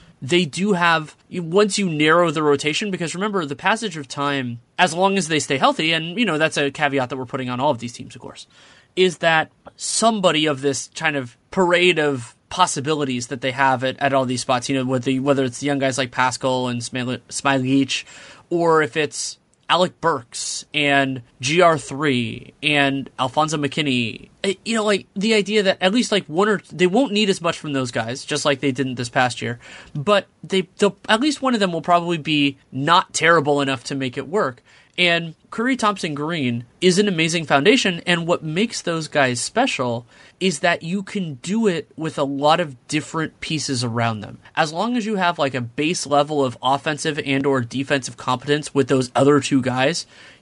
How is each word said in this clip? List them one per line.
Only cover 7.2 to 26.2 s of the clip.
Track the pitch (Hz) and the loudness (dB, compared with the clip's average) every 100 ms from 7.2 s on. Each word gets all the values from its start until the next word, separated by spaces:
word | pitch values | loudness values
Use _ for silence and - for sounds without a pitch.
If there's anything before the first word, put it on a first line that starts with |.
putting | 127 135 127 | -6 -6 -6
on | 123 | -2
all | 147 | 0
of | 120 | 0
these | 120 | -6
teams, | - 107 | -12 -16
of | 117 | -18
course, | - - - _ - - _ - | -18 -18 -20 _ -20 -20 _ 0
is | 185 156 | 2 2
that | 165 160 151 _ - - | 2 2 0 _ -20 -12
somebody | - - 220 220 180 156 156 | -6 0 2 2 2 2 0
of | 135 | 0
this | 143 131 - | -2 -2 -6
kind | - 165 143 | -4 -2 -2
of | 123 - _ | -6 -12 _
parade | 185 175 175 180 160 | 0 2 4 4 4
of | 147 135 120 - _ | 2 0 -6 -16 _
possibilities | - 175 - 135 151 143 123 120 | 0 0 0 -2 -2 -2 -4 -6
that | 131 | -6
they | 135 | -4
have | 123 135 131 | 2 2 2
at, | 131 127 | 0 -2
at | 143 | 0
all | 135 127 | 0 0
these | 127 | -2
spots, | - 127 147 | -2 -2 0
you | 135 | -2
know, | |
whether, | 127 131 123 | -2 -2 0
whether | 131 139 135 | 0 2 2
it's | 131 123 | 0 -2
the | 139 | -4
young | 143 | 0
guys | 135 131 | 0 -2
like | 127 | -4
Pascal | - 127 120 135 127 127 | 0 0 0 0 0 -2
and | 120 | -4
Smil-, | 117 127 123 123 - | -6 -6 -4 -6 -8
Smiljic, | - 139 139 127 135 131 - - - - - _ | -4 0 0 2 2 0 -4 -8 -18 -20 -20 _
or | 170 170 160 | 0 2 4
if | 151 160 | 2 -2
it's | 147 - - - _ _ - | -4 -6 -10 -12 _ _ -2
Alec | 165 180 - | 2 2 0
Burks | 165 143 - - - - - | -2 -2 -4 -10 -10 -10 -6
and | 151 143 139 135 131 117 - | -2 2 4 2 -2 -10 -8
G | 127 165 | 0 4
R | 175 156 | 6 4
three | - 135 151 123 113 120 - - | -2 -2 0 0 -2 -8 -14 -6
and | 151 147 139 135 127 - | 0 2 2 0 -6 -6
Alfonso | 131 151 156 156 | -2 0 -2 -2
McKinney, | 143 151 147 123 113 - - _ | -4 -2 -2 -2 -2 -6 -16 _
eh, | 196 190 | -6 -6
you | - | -4
know, | 226 | -2
like, | 214 196 - | 0 0 -2
the | - 214 | -4 2
idea | 220 196 214 | 2 2 2
that | 190 - | 2 0
at | 185 | 0
least, | 233 214 | 0 0
like, | 202 | -2